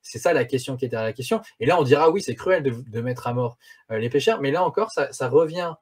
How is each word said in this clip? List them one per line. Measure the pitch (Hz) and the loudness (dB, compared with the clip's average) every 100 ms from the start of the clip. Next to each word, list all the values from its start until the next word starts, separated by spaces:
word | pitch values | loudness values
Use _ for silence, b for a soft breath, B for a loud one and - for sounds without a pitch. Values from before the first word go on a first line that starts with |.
c'est | - - | -14 -2
ça | 175 | 2
la | 156 120 | 2 2
question | 135 127 127 | -2 -4 -6
qui | 127 | -4
est | |
derrière | 117 110 | -2 -4
la | |
question. | 113 123 226 B B | -6 -2 -2 B B
Et | 120 | 2
là, | 175 | 2
on | |
dira, | 135 143 160 | 4 6 6
oui, | 185 | 4
c'est | - 131 | -4 -6
cruel | - 185 | 0 2
de, | 139 | 0
de | 117 135 110 | -6 -10 -8
mettre | 120 123 123 | -6 -6 -4
à | |
mort, | 123 123 - B B B | -4 -4 -6 B B B
euh, | 110 | -4
les | 117 | 0
pécheurs, | 139 175 226 | 2 2 0
mais | 139 | 0
là | 156 | 0
encore, | 180 - 220 | 0 0 -2
ça, | - 139 | -2 -4
ça | - 127 | -4 2
revient | 139 160 170 175 165 | 2 2 -2 -6 -8